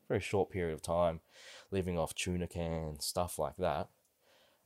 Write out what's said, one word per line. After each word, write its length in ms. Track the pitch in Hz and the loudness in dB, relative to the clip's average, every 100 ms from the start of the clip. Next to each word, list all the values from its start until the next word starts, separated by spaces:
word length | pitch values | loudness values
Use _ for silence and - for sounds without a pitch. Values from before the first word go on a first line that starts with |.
| _ | _
Very 120 | 127 | -2
short 300 | - 101 90 | 2 2 2
period 240 | 95 85 | 0 -2
of 80 | 78 | -2
time, 380 | - 87 85 82 - - - - - | 0 4 4 2 -8 -20 -20 -20 -4
living 280 | 98 90 87 | 0 0 0
off 160 | 78 | 0
tuna 320 | - - 90 87 | -2 -2 0 -2
cans, 600 | 87 82 82 80 76 - | -2 -2 -2 -2 -4 -4
stuff 320 | 90 87 - | 0 -2 0
like 180 | 71 - | -2 0
that. 320 | 87 73 101 _ _ _ _ _ _ _ | 0 0 -4 _ _ _ _ _ _ _